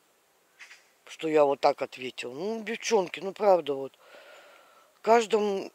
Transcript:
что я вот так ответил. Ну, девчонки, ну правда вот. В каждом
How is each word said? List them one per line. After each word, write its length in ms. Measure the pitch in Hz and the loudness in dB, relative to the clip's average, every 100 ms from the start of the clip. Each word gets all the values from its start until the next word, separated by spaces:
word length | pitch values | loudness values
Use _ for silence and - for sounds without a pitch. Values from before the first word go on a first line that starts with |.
| _ _ _ _ _ _ - - _ _ - | _ _ _ _ _ _ -20 -20 _ _ -20
что 220 | - 160 | -10 0
я 160 | 156 143 | 4 4
вот 140 | 139 | 4
так 220 | 147 135 | 0 0
ответил. 520 | 127 - 127 - 123 | -6 -10 -12 -12 -12
Ну, 300 | 131 196 226 | -10 -8 -8
девчонки, 560 | 214 226 - 220 175 - | -10 -10 -2 0 0 -6
ну 140 | 190 | -12
правда 400 | 185 202 180 143 | -2 4 4 2
вот. 200 | 135 135 _ _ - - - - _ _ _ _ _ | -6 -8 _ _ -20 -20 -20 -20 _ _ _ _ _
В 60 | |
каждом 720 | 208 233 214 214 208 196 135 | 2 4 4 0 0 -4 -8